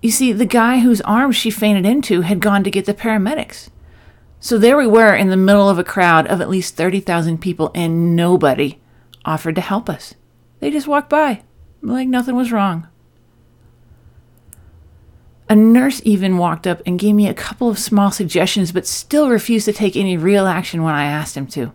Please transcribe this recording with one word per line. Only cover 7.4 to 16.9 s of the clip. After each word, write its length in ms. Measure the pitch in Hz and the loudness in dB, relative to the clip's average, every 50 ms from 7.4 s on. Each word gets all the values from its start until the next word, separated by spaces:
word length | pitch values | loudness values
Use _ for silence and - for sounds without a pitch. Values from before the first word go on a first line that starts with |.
people, 280 | - 185 175 - 156 - - | -4 -6 -4 -2 -4 -4 -4
and 400 | - 170 165 165 170 170 175 170 | -4 -4 -2 0 0 0 2 2
nobody 640 | 170 170 175 180 180 - 143 - - - 139 - _ _ _ _ _ _ _ - _ _ | 2 2 2 2 4 4 2 2 2 -2 -4 -4 _ _ _ _ _ _ _ -20 _ _
offered 300 | - 156 156 - 165 160 | -6 -6 -4 -4 -4 -4
to 80 | - | -4
help 260 | - - 196 202 - - | -4 -4 -4 -6 -4 -6
us. 280 | 165 - - - - _ _ _ _ _ _ _ _ _ | -10 -10 -10 -20 -20 _ _ _ _ _ _ _ _ _
They 120 | - 285 | -6 -4
just 160 | 294 302 269 294 | -4 -4 -4 -2
walked 240 | 294 285 285 285 | -2 -2 -2 0
by 320 | 294 302 311 285 233 202 - _ _ _ - - - _ - | 0 0 0 0 -2 -6 -10 _ _ _ -20 -20 -20 _ -10
like 240 | 214 226 254 262 262 | -6 -6 -4 -2 -2
nothing 280 | 254 247 247 254 254 | -2 -2 -2 -2 -2
was 160 | 247 254 233 | -2 -2 -2
wrong. 360 | 240 220 196 196 175 165 165 - _ _ _ _ _ _ _ _ _ _ _ _ _ _ _ - _ _ _ _ - _ _ - _ - _ _ _ _ _ _ - - _ - _ - _ _ _ _ _ _ _ _ _ - _ _ _ _ | 0 0 0 0 -2 -4 -10 -12 _ _ _ _ _ _ _ _ _ _ _ _ _ _ _ -20 _ _ _ _ -20 _ _ -20 _ -20 _ _ _ _ _ _ -20 -20 _ -20 _ -20 _ _ _ _ _ _ _ _ _ -20 _ _ _ _
A 80 | 214 | 4
nurse 460 | 214 214 226 226 247 254 277 269 - - | 6 6 6 6 6 4 2 -2 -2 0
even 360 | 220 208 196 185 196 185 180 | 0 0 2 2 0 0 0
walked 260 | 175 175 160 160 - | 0 -2 -2 -4 -4
up 160 | 185 175 175 - | -4 -6 -4 -4
and 100 | - | -6